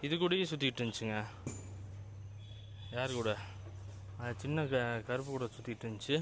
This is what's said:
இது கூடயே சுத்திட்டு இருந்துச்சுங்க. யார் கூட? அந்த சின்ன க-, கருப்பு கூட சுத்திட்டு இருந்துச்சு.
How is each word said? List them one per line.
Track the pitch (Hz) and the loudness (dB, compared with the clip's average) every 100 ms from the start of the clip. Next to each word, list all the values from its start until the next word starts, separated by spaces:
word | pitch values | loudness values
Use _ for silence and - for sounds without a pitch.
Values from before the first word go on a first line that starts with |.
| 143 | 2
இது | 165 | 4
கூடயே | 180 185 175 | 6 6 4
சுத்திட்டு | 151 139 117 | 4 2 4
இருந்துச்சுங்க. | 120 - 110 107 107 - - - - - - - - - - - - - - - - | 0 0 0 0 -2 -4 -6 -6 -8 -10 -8 -8 -10 -10 -10 -10 -12 -12 -12 -12 -6
யார் | 120 131 127 | -2 0 2
கூட? | 113 101 - - - - - - - - | 2 2 -2 -8 -10 -10 -10 -10 -10 -4
அந்த | 120 117 | -4 -2
சின்ன | 135 156 147 | 2 2 4
க-, | 131 120 117 107 | 4 4 0 0
கருப்பு | 123 139 | -2 0
கூட | 135 120 | 0 -2
சுத்திட்டு | 107 113 110 | -4 -6 -4
இருந்துச்சு. | 117 104 - 147 | -4 -4 2 2